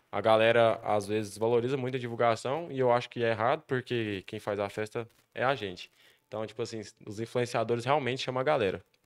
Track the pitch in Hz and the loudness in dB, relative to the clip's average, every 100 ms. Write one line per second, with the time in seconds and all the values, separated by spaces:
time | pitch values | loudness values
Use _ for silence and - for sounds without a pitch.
0 | _ 101 107 110 113 117 113 104 107 107 | _ 0 4 6 6 6 6 4 0 -2
1 | 98 107 104 101 113 120 123 135 127 131 | 0 -4 -4 -2 2 2 0 -4 -4 -6
2 | 120 117 120 110 123 147 170 135 127 120 | -8 0 2 2 -2 -4 -6 0 4 4
3 | - 120 117 107 117 151 - 131 - 123 | 0 -2 0 2 0 0 -2 -4 -2 -2
4 | 110 98 - 107 - 104 101 - 107 120 | -2 -4 -6 -8 -4 -2 -4 -4 -6 -8
5 | 113 _ _ - 123 135 101 90 - _ | -10 _ _ -2 0 0 -6 -10 -16 _
6 | _ _ _ 107 110 - 113 110 104 _ | _ _ _ -8 -8 -6 -8 -8 -12 _
7 | - 104 113 123 120 123 110 120 120 147 | -14 -10 -4 -2 -2 -2 0 -2 2 0
8 | 123 131 - 127 131 151 98 90 - _ | 0 -4 -4 -2 0 2 0 -2 -10 _